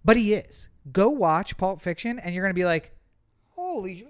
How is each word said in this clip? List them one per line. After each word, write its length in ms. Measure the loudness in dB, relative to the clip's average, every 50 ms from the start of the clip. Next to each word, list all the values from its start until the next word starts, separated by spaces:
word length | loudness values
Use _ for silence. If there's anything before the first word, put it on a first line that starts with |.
| 4
But 140 | 4 4
he 160 | 6 4 2 2
is. 340 | 0 -2 -6 -16 -20 -20 -20 -20 _ -12 -4
Go 180 | 2 4 4 4
watch 440 | 4 2 2 2 2 2 0 -4 -6
Pulp 220 | -4 -2 -2 -2 -4
Fiction, 380 | -4 -6 -6 -4 -6 -8 -8 -6
and 140 | -8 -6 -4
you're 80 | -2 -2
gonna 100 | -2 0
be 120 | 0 0
like, 260 | 2 0 0 -2 -8 -20 -20 _ _ _ _ _ _ _ _ _ _ -14
"Holy, 520 | -10 -8 -8 -6 -8 -8 -10 -12 -14 -18